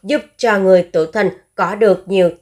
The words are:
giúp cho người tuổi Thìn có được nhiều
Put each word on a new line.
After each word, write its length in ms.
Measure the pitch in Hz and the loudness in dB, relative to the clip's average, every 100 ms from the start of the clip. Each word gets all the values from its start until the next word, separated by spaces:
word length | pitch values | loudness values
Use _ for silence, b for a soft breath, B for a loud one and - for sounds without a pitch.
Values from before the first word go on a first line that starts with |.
giúp 200 | 190 294 - _ | -4 -4 -4 _
cho 220 | 233 202 | -2 0
người 300 | 190 185 175 | 4 2 2
tuổi 140 | 170 160 | -4 -4
Thìn 160 | 220 190 - _ | -2 -4 -4 _
có 200 | - 175 | -6 -6
được 340 | 208 214 180 - | 0 0 0 -2
nhiều 220 | 190 175 170 | 0 0 -2